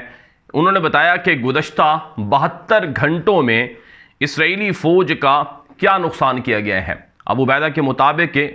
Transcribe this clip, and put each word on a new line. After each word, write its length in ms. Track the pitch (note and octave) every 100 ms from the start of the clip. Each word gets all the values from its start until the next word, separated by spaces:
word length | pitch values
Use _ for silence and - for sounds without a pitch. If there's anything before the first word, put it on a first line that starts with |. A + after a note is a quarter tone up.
| - - _ _ _
उन्होंने 260 | C#3 F3+ G3
बताया 360 | D#3 C#3+ E3+ F3+
कि 180 | F3+ D3+
गुज़श्ता 800 | B2 C#3 - - D#3 D#3 - -
बहत्तर 640 | G#2 C#3 E3+ - - G#3+ F3
घंटों 560 | B2 C#3+ E3+ G#3+ F#3
में 340 | B2 A2+ B2 - - - _ -
इसराइली 500 | D3 D#3 D#3+ G3 G#3
फ़ौज 400 | F3+ D3+ F3+ F3+ D#3+
का 200 | C3+ C#3+ D3+ - - -
क्या 180 | G3 F#3+
नुकसान 440 | E3 - C3+ B2+
किया 180 | B2 G#2+
गया 200 | G#2 F#2
है। 160 | D#2 - - _ -
अबू 160 | A#2+
उबैदा 260 | B2+ C3+ D#3
के 120 | D3
मुताबिक 520 | C#3 C3 C#3 D3+ D#3+ C#3 C#3+